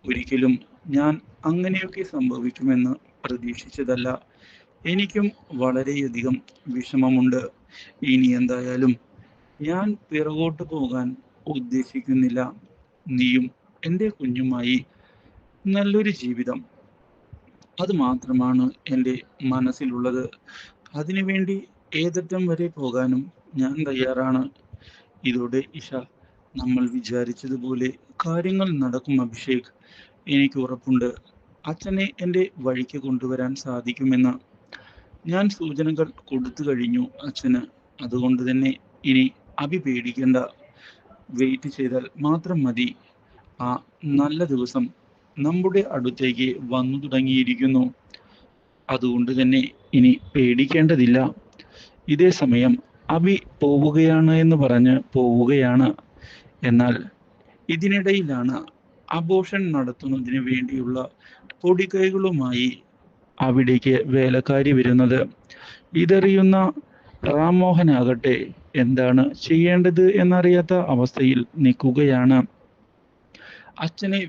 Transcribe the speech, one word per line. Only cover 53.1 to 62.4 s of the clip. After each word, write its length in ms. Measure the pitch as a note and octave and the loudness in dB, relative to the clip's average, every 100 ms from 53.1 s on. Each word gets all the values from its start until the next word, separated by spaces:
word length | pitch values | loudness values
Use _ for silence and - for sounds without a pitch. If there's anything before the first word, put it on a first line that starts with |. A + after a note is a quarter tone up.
| D#3+ | 0
അഭി 200 | F3+ G3 - - | 2 0 -4 -2
പോവുകയാണ് 720 | C#3+ C#3+ D3+ D3+ D#3+ D#3+ D#3+ D#3+ E3 | 2 4 4 4 4 6 4 4 4
എന്ന് 140 | D#3+ C3+ | 4 4
പറഞ്ഞ് 320 | A#2+ B2+ C3 - C3 | 4 6 4 0 0
പോവുകയാണ്. 720 | B2 A#2+ A#2+ C#3+ B2+ B2 - - _ - - - - - B2 | 2 2 2 2 4 4 2 0 _ -20 -20 -20 -20 -6 2
എന്നാൽ 260 | A#2+ B2 A#2+ - _ _ _ _ _ - | 4 4 0 -6 _ _ _ _ _ -6
ഇതിനിടയിലാണ് 840 | E3 G3 G3+ F#3+ G3 D#3+ B2+ B2 A#2+ - _ _ _ - | -2 0 0 0 0 0 -2 -4 -4 -10 _ _ _ -8
അബോർഷൻ 540 | E3 E3 F#3+ F#3 G3+ F#3 | -6 0 0 0 -4 -2
നടത്തുന്നതിന് 640 | D3 B2 A#2+ C#3 C3+ B2 C3 B2+ | -2 -4 -6 -6 -4 -2 -4 -2
വേണ്ടിയുള്ള 500 | B2+ B2+ C3+ B2 B2+ B2+ _ - - - - | -2 -2 -6 -4 -6 -8 _ -20 -20 -20 -4
പൊടിക്കൈകളുമായി 1080 | F3 F#3 F#3+ F#3+ F#3+ F#3+ F#3+ D#3+ | 0 2 2 0 0 0 0 0